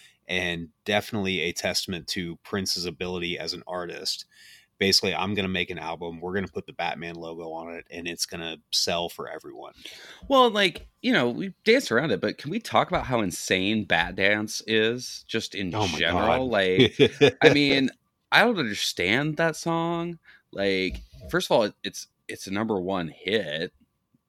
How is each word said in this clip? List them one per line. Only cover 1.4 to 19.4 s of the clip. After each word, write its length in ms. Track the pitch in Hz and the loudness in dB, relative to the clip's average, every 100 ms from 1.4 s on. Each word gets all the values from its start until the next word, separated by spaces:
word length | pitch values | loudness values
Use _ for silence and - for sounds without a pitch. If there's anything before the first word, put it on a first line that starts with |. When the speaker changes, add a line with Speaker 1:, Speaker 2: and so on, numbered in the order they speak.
Speaker 1:
a 100 | 85 | -2
testament 540 | - 95 87 - 90 73 | -2 -2 -2 -4 -6 -6
to 280 | - 85 82 | -6 -6 -8
Prince's 420 | - 101 92 - 87 | -6 -4 -2 -4 -6
ability 520 | 76 90 92 87 87 | -6 -6 -4 -4 -6
as 140 | 82 | -8
an 100 | 85 - | -10 -8
artist. 580 | 90 87 73 - - - _ - - _ - | -8 -8 -8 -8 -8 -10 _ -20 -20 _ 0
Basically, 360 | 98 92 95 | 2 4 2
"I'm 200 | 82 95 | -2 -2
gonna 140 | 104 95 | -2 -2
make 200 | 92 90 | -2 -4
an 100 | 85 | -6
album, 420 | 80 82 87 82 | -8 -8 -8 -10
we're 120 | 90 | -6
gonna 160 | 98 92 | -4 -4
put 160 | 101 | -8
the 80 | - | -10
Batman 440 | - 85 - 85 85 | -6 -6 -6 -10 -10
logo 340 | 82 82 82 | -12 -10 -10
on 220 | 82 82 | -10 -12
it, 100 | 82 - | -14 -14
and 180 | 85 85 | -12 -8
it's 160 | 85 | -6
gonna 340 | - 87 82 78 - | -8 -8 -8 -10 -4
sell 400 | - - 85 85 | -2 0 -2 -4
for 180 | - 65 | -6 -12
everyone." 460 | - 76 60 65 - - - - - - | -12 -16 -16 -18 -18 -20 -20 -20 -12 2
Speaker 2:
Well, 200 | 269 247 | 6 6
like, 380 | 208 190 - - _ | 4 2 0 -14 _
you 100 | 240 | 2
know, 160 | 208 120 | 4 2
we 240 | 117 190 - | 0 -6 -2
danced 280 | - 247 - | 2 4 4
around 200 | 117 151 | 2 2
it, 80 | 95 | 0
but 160 | 104 - | -2 -4
can 120 | 147 | -6
we 100 | 196 | -6
talk 280 | - 117 143 | 0 2 2
about 160 | 170 | 0
how 160 | - 123 | 0 0
insane 640 | 98 - - 95 95 110 | 0 -2 0 2 2 0
Bat 300 | 98 82 87 92 | 2 2 2 2
Dance 460 | 98 107 107 - - | 2 2 0 -6 0
is, 580 | 110 110 123 123 - - | 2 2 0 -8 -14 -6
just 260 | 113 - | -6 -6
in 200 | 92 92 | -6 -4
Speaker 1:
Oh 120 | 107 95 | -2 -2
my 100 | 78 | 0
Speaker 2:
general? 500 | 82 87 85 82 131 | 0 2 2 2 2
Speaker 1:
God. 40 | |
Speaker 2:
Like, 840 | 107 95 92 117 - 127 - 196 - | 2 4 6 4 6 4 6 4 8
Speaker 1:
<laughs> 40 | |
Speaker 2:
I 100 | 151 | 6
mean, 380 | 139 143 139 131 - _ _ - | 8 4 4 0 -4 _ _ 2
I 100 | 147 | 4
don't 160 | 226 202 | 6 2
understand 800 | 117 101 - - 90 120 151 | -2 -2 -4 0 2 2 0
that 180 | 151 | 0